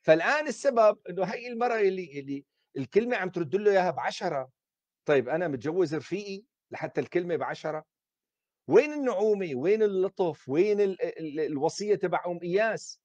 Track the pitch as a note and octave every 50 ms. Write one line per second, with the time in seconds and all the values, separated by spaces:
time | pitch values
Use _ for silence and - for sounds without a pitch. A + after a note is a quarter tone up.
0 | _ - D#3+ E3 E3+ G#3 C4+ D4+ D4+ D#4 A3 - - C#4+ B3+ A3+ A3 G#3+ G#3+ -
1 | _ - F3 F3+ F#3 F3 A#3 B3 A#3 B3 A#3+ A3+ A#3+ B3 A#3 A3 G#3 F#3+ F#3+ F#3
2 | F3+ D3+ C#3 C#3+ C#3 C3+ C#3 C#3 - _ _ _ _ _ _ C#3 C3+ - - G3+
3 | A#3 A#3+ B3 G#3 F#3 F#3 F#3 F3+ E3+ C#3 D3+ G3+ G#3+ G#3 G3+ F#3+ F3+ F#3 D3+ B2
4 | A#2+ F#3 G3+ - G#3 F3+ D#3 C#3 C3 - _ _ _ _ _ _ _ _ _ _
5 | _ - D3+ C3+ A#2 A#2+ D3 D#3+ F3+ E3 C#3 B2+ G#2 D3 D#3+ F#3+ F3+ D3 D3+ D3+
6 | B2 - E3+ G3+ G#3 G3+ G3 G3 A3 _ _ _ _ _ - - D#3+ D3+ - D#3+
7 | C#3+ - - F3 F3+ F3 E3+ C#3+ C3 B2 D#3 D#3+ - D#3+ D3+ D#3 D#3 _ _ _
8 | _ _ _ _ _ _ _ _ _ _ _ _ _ - C#3+ G#3 D4 G3+ D4+ D4
9 | C#4 B3 G#3+ F3+ G#3 A3 G#3 G3 F#3+ E3+ C#3 B2 C3+ F3+ G#3 A3 G#3+ G#3 G3 F#3
10 | F#3 F#3+ _ - F#3+ E3+ D3 - - - C3 D#3 F#3 G#3+ G#3 G3+ G#3 G3 F#3 -
11 | - F3 - - D#3+ D#3 C#3 D#3 D#3 C3+ D3 C3+ C#3 D#3+ - - G3+ G#3 G3+ -
12 | F#3+ F3 E3 D#3 - F3 F3 E3+ F3 F3 F3 G3 A3 A3+ G3+ D#3+ - - - _
13 | _